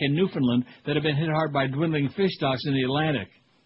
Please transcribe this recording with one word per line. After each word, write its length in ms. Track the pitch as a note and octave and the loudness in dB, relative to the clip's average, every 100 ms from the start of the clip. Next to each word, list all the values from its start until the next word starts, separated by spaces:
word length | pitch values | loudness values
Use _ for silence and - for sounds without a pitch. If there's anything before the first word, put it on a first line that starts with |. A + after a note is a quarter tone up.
and 160 | C#3+ D3 | 0 2
Newfoundland 480 | F#3+ - C3 A#2+ B2 - | 0 2 2 2 0 -8
that 120 | - D3 | -4 -2
have 80 | |
been 100 | D3+ | 0
hit 140 | C#3+ D#3+ | 0 0
hard 240 | D#3 D#3+ | 0 0
by 160 | C#3+ C3+ | 0 -2
dwindling 400 | C3+ E3+ D#3 C#3 - | 0 0 0 -2 0
fish 160 | G3 | -2
stocks 300 | F#3+ D3 B2+ D3 | 0 -2 -2 -2
in 80 | |
the 80 | C#3 | 0
Atlantic. 460 | B2+ C#3 D#3 C#3 F#2+ _ _ _ | 0 0 0 -2 -4 _ _ _